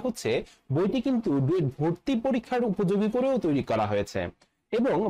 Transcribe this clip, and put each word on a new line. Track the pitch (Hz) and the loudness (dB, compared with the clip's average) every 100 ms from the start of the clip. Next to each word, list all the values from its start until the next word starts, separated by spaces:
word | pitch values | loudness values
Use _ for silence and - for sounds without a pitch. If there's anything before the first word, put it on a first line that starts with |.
| 254 | -4
হচ্ছে | - 113 139 - - - 139 | -4 -2 -2 -4 -12 -4 0
বইটি | 196 262 277 | 0 0 0
কিন্তু | 240 202 139 135 | 0 2 2 2
ডুয়েট | 381 139 - | 2 0 0
ভর্তি | 160 160 - 240 269 | -2 -2 -2 -2 0
পরীক্ষার | 262 - 247 233 | -2 -2 0 0
উপযোগী | 190 185 202 214 247 | 0 0 2 0 0
করেও | 269 254 165 | 0 0 0
তৈরি | 139 117 | 0 0
করা | 113 101 | 0 0
হয়েছে | 104 101 98 87 - _ _ _ | 0 -2 -4 -6 -8 _ _ _
এবং | 220 247 175 214 | 0 2 0 0